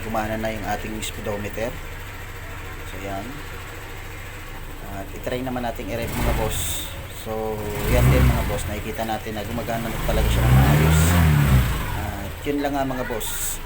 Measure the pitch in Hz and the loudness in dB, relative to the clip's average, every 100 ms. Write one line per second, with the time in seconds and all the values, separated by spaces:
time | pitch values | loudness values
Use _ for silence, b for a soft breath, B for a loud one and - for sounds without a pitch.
0 | 110 110 107 110 110 110 101 104 107 110 | -4 -4 -2 -4 -4 -4 -4 -4 -4 -6
1 | - - 110 101 101 - 117 - - - | -8 -6 -6 -4 -6 -4 -6 -6 -10 -10
2 | - - - - - - - - - 92 | -12 -12 -12 -12 -10 -10 -10 -10 -10 -8
3 | 98 98 113 147 - - - - - - | -6 -6 -8 -10 -10 -10 -12 -12 -12 -10
4 | - - - - - - - - 101 98 | -10 -10 -12 -12 -12 -10 -10 -10 -10 -8
5 | 95 - 117 123 131 123 120 113 107 117 | -8 -8 -6 -4 -4 -4 -4 -6 -6 -4
6 | 113 113 117 - 110 - - - - - | -4 -2 0 0 -2 -2 -4 -4 -6 -10
7 | - - 113 110 110 107 101 98 101 120 | -10 -10 -8 -4 -4 -4 -4 -4 2 4
8 | 127 131 131 120 - - - 104 107 107 | 6 6 6 4 0 -2 -2 -4 -4 -4
9 | 110 107 113 107 104 117 110 113 117 - | -2 -4 -4 -6 -4 -4 -2 -4 -2 -2
10 | - 110 57 57 62 65 71 73 78 80 | 0 2 4 4 8 8 8 8 8 8
11 | 82 87 80 73 71 64 58 - - - | 8 8 8 8 8 6 6 0 -2 -4
12 | - - - - 151 143 143 143 135 127 | -4 -6 -8 -6 -2 0 0 0 0 -2
13 | 123 113 - - - - | -4 -4 -4 -4 -6 -6